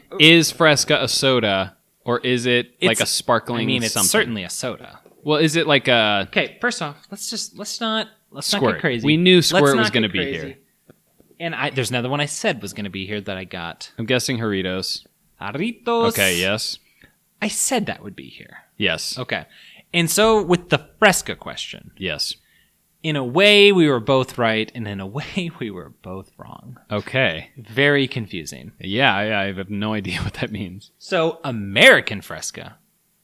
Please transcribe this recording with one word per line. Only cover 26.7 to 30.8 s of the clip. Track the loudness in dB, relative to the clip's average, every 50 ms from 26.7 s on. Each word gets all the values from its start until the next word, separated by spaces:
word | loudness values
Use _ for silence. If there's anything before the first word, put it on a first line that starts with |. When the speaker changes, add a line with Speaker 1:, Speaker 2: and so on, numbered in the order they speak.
| -20 -20 _ -6 -6
Speaker 1:
Okay. | -6 -6 -4 0 0 0 0 0 -4 -8 -14 _ -20
Speaker 2:
Very | -20 -6 -2 2 2 4 4 2 0
confusing. | -2 -4 -6 -8 -8 -8 -10 -10 -12 -14 -16 -18 -20 -18 -12
Speaker 1:
Yeah, | -8 -4 0 2 4 4 4
I, | 2 0 0 0 0 -2
I | -2 -4
have | -6 -8 -6
no | -6 -4 -4 -4 -4
idea | -4 -4 -6 -6 -6
<laughs> | -6
what | -6 -6
that | -6 -8 -8 -6
means. | -8 -10 -10 -12 -16